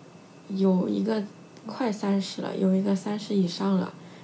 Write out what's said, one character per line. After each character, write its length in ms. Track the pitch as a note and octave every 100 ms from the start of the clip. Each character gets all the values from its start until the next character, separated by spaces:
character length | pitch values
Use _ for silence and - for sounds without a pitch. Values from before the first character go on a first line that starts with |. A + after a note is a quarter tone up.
| - - - - -
有 360 | F#3+ F#3+ F#3 G#3
一 160 | G3+
个 200 | G3 A3 G3+ - - -
快 260 | A3 - B3
三 300 | G3+ G3+ G3
十 220 | F#3+ -
了， 120 | -
有 200 | - F#3+
一 80 | F#3+
个 120 | G3
三 240 | G3 G#3 G#3
十 160 | -
以 140 | G3+ F3+
上 280 | F3 G3 F#3
了， 140 | F3+ - - -